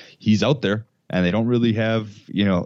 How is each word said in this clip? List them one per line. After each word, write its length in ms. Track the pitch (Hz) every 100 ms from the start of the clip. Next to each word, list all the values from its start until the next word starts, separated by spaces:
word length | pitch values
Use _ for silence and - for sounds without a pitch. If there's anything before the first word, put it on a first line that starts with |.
| - -
he's 240 | 110 104
out 180 | 110 147
there. 240 | 98 107 - _ -
And 140 | 92 87
they 60 |
don't 140 | 104 113
really 260 | 120 117
have, 360 | 110 113 113 104 101 -
you 180 | 95 101
know, 200 | 90